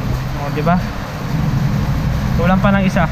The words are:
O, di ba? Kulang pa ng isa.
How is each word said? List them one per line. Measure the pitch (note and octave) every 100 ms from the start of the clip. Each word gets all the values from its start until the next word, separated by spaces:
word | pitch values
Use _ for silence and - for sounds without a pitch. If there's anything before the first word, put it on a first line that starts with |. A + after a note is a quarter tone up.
| - - - -
O, | C#3+
di | C#3
ba? | D3+ F3+ - - - - - - - - - - - - - - - -
Kulang | E3+ F#3+
pa | G3+
ng | G3 F#3+
isa. | G3 D#3+